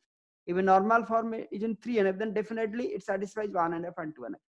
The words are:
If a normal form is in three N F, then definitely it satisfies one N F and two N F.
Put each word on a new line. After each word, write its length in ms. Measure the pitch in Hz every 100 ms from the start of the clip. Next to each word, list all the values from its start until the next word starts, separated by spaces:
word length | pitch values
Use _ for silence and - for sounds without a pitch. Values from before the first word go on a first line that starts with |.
| _ _ _ _ -
If 100 | 175
a 40 |
normal 420 | 190 190 202 226
form 300 | 220 226 226
is 300 | 226 - 202
in 120 | 226 214
three 220 | 233 233
N 80 | 196
F, 100 | 190
then 140 | 220
definitely 520 | 202 214 226 220 226 247
it 160 | -
satisfies 460 | - 196 196 220 208
one 240 | 185 170
N 120 | 170 170
F 100 | 180
and 180 | 156 156
two 100 | 117
N 100 | 98
F. 60 | _